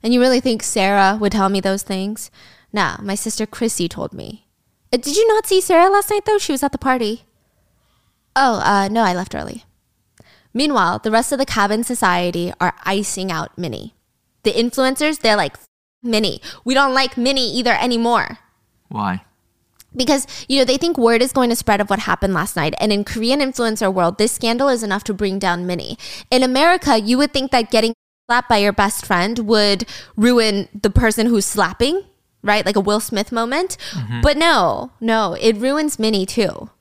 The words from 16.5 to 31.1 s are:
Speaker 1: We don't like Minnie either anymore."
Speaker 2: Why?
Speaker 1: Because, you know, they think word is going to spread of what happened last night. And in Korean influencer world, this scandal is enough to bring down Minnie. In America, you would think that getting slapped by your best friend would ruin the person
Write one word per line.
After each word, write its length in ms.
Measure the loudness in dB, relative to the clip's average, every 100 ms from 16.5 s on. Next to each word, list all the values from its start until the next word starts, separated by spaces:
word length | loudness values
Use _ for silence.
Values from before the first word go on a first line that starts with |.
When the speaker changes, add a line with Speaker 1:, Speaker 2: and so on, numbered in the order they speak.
| -12 -2
Speaker 1:
We 80 |
don't 200 | 2 2
like 240 | 2 0 -2
Minnie 320 | 0 0 -2
either 200 | -2 0
anymore." 680 | 0 0 0 2 0 0 -8 _ _ _ _ _
Speaker 2:
Why? 320 | -6 -4 -4 _ _ _ _ _ _ -18 -6
Speaker 1:
Because, 300 | 0 0 0 -14 -4
you 80 | 0
know, 80 | 2
they 120 | 2
think 200 | 0 2
word 240 | 2 4
is 100 | 2
going 180 | 2 0
to 40 | 0
spread 240 | 0 0
of 100 | 0
what 100 | -2
happened 340 | -2 -2 0
last 220 | -2 -4 -2
night. 180 | -4 -2
And 120 | -2
in 120 | 0
Korean 360 | -2 -4 -2 0
influencer 540 | -2 -2 -2 0 -2
world, 240 | 0 0 2
this 140 | -2
scandal 360 | 0 -2 0 0
is 140 | 0
enough 220 | -2 -4 -4
to 80 |
bring 240 | -4 -2 -2
down 300 | -2 -2 -2
Minnie. 320 | -4 -4 -14 -14 -16 0
In 100 | 2
America, 560 | 2 4 4 2 2 2
you 200 | 2 2
would 120 | 2
think 200 | -2 0
that 180 | 0 2
getting 240 | 0 0 -4 _ _ _
slapped 220 | -2 2
by 80 | 2
your 160 | 2
best 320 | 2 0 0 -2
friend 320 | 0 0 -2
would 460 | 0 2 4 0 -4 -12 -14 0
ruin 500 | 4 4 4 0 -4
the 160 | -2 2
person 380 | 4 2